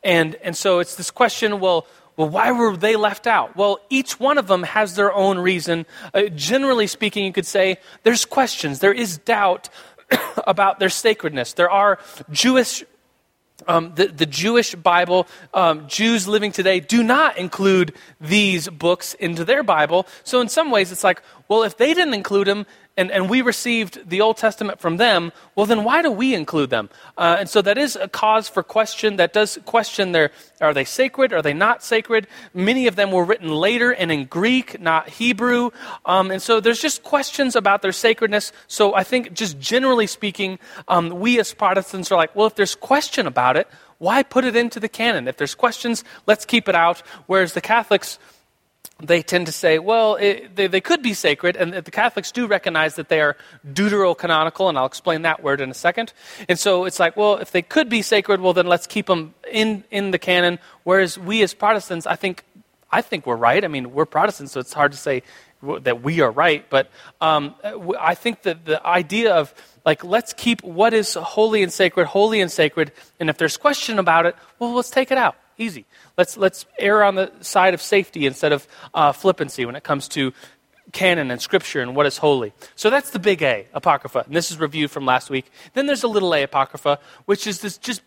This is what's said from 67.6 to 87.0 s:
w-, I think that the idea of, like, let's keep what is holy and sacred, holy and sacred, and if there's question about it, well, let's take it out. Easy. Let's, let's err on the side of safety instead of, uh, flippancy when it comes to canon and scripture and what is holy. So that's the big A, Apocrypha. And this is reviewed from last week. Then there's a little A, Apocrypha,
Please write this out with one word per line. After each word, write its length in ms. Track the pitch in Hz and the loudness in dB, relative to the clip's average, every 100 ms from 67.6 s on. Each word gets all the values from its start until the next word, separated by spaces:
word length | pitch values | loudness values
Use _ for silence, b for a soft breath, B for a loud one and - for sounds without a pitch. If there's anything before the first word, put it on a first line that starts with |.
w-, 340 | 208 214 175 202 | -12 -10 -8 -2
I 180 | 165 175 | -2 -2
think 260 | 233 220 | -4 -4
that 240 | 196 165 160 | -6 -6 -4
the 200 | 156 - | -4 0
idea 480 | 175 160 202 233 | -2 0 -2 2
of, 200 | 175 143 - B B - | 2 0 -8 B B -2
like, 180 | 156 | -2
let's 300 | 175 214 233 | 0 -2 -2
keep 280 | - - 233 | -6 -2 -2
what 320 | - 165 220 | -4 0 2
is 200 | 226 208 | 2 -2
holy 500 | - 165 - 220 214 | -6 -6 0 0 2
and 80 | 185 | -2
sacred, 360 | - 185 - 165 | 0 0 2 0
holy 340 | 196 214 220 | 2 2 2
and 100 | 180 | -2
sacred, 400 | - 156 - 147 B B _ | 0 0 0 -4 B B _
and 100 | 165 | -4
if 80 | 147 | -2
there's 180 | 160 - | -2 0
question 420 | 294 285 - 214 | 0 0 -4 -2
about 280 | 175 165 170 | 2 4 2
it, 100 | - b b | -2 b b
well, 160 | 240 | -4
let's 160 | 240 240 | -4 -2
take 220 | - 262 | -2 0
it 60 | 262 | 0
out. 180 | 220 - _ _ | 0 -2 _ _
Easy. 280 | 226 151 101 b b - | -8 -8 -18 b b -2
Let's, 200 | 180 - | -2 2
let's 280 | 190 - - - | -2 -2 -18 -4
err 240 | 202 214 | 0 4
on 120 | 202 190 | 4 2
the 160 | 190 - | -4 -6
side 320 | 175 196 185 | -2 2 4
of 80 | 180 | 2
safety 440 | - 202 180 - 139 | 0 0 0 -2 -2
instead 280 | 131 156 | 0 0
of, 120 | 147 - B B | 0 -4 B B
uh, 180 | 160 147 | 2 2
flippancy 540 | 135 190 180 147 - 120 | 2 0 0 -2 -6 -8
when 100 | 131 | -8
it 80 | |
comes 240 | - 143 - | -6 -6 -4
to 240 | - 135 B B B _ _ _ | -4 -4 B B B _ _ _
canon 400 | - 185 175 139 | -2 0 0 -2
and 100 | 123 | -6
scripture 400 | - 190 - 151 | -2 -2 -2 -6
and 140 | 123 135 | -4 2
what 100 | 147 | 2
is 120 | - | 4
holy. 360 | 156 139 110 _ B B | 2 2 0 _ B B
So 140 | 214 | 2
that's 220 | 269 285 | 2 0
the 80 | 214 | -2
big 240 | 185 185 | 0 2
A, 240 | 151 110 95 | 0 -2 -4
Apocrypha. 500 | 151 175 143 - 131 113 | -4 0 0 0 -6 -2
And 80 | |
this 180 | 156 165 | -4 -4
is 60 | 160 | -4
reviewed 320 | 156 151 147 | -6 -2 -6
from 160 | - 135 | -4 0
last 240 | 127 - | 0 0
week. 220 | 135 - B B | -8 -8 B B
Then 120 | - 285 | -6 -2
there's 180 | 269 | -2
a 40 | 240 | 0
little 260 | 208 185 | 0 0
A, 100 | 160 | 0
Apocrypha, 560 | 139 143 135 - 147 143 | 0 -2 -2 -2 -2 -2